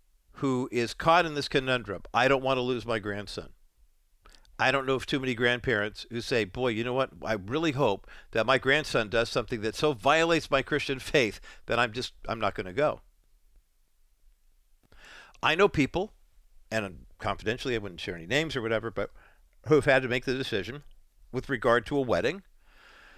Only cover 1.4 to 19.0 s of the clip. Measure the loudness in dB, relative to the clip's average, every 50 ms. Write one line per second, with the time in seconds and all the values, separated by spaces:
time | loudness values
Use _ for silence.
1.4 | -4 -2 0 0 0 0 -2 -2 -2 -4 -8 -8 -6 -2 2 4 4 6 4 4
2.4 | 2 0 0 0 0 0 -2 -2 -2 -2 -4 -2 -2 -4 -6 -6 -8 -10 -10 -12
3.4 | -12 -14 -16 _ _ _ _ _ _ _ _ _ _ _ _ _ _ -20 -20 -20
4.4 | _ _ -4 0 2 2 2 2 0 0 -2 -2 -2 -2 -4 -2 -2 -2 -2 2
5.4 | 2 2 2 0 0 0 0 0 0 -2 -6 -10 -14 -10 -8 -8 -4 -2 0 0
6.4 | 0 0 -2 -2 -2 0 0 0 -2 -2 0 -2 -2 -2 -4 -10 -6 -4 -4 -4
7.4 | -4 -4 -2 -2 0 0 0 2 2 2 2 0 -4 -14 -20 -20 -14 -6 -2 0
8.4 | 2 4 2 2 4 2 2 2 0 0 0 -2 0 0 0 0 0 0 0 -4
9.4 | -4 -4 -4 -4 -4 -4 -4 0 0 -2 0 0 2 4 4 4 4 4 2 2
10.4 | 0 2 0 0 0 2 -2 -2 -2 -2 -6 -6 -4 0 2 4 4 2 0 -6
11.4 | -14 -18 -20 -12 -6 -2 0 2 2 0 0 -4 -8 -8 -10 -10 -6 -6 -4 -2
12.4 | -2 -2 -2 -2 -6 -6 -2 0 0 0 0 -4 -10 -20 _ _ _ _ _ _
13.4 | _ _ _ -20 _ _ _ _ _ _ _ _ _ _ _ _ _ -20 _ _
14.4 | _ _ _ _ _ _ _ _ _ _ -20 -20 -20 -20 -20 -20 -20 -20 -10 -2
15.4 | 0 2 4 4 4 4 4 4 2 2 2 -2 -4 -4 -8 _ _ _ _ _
16.4 | -20 _ -20 -20 -12 -6 -4 -4 -4 -4 -8 -12 -20 -20 -16 -8 -4 -4 -4 -4
17.4 | -2 -4 -4 -2 -2 -2 -2 -2 -4 -6 -12 -10 -10 -8 -8 -8 -6 -2 -2 -2
18.4 | -2 -2 -4 -4 -4 -2 -2 -2 -4 -4 -6 -4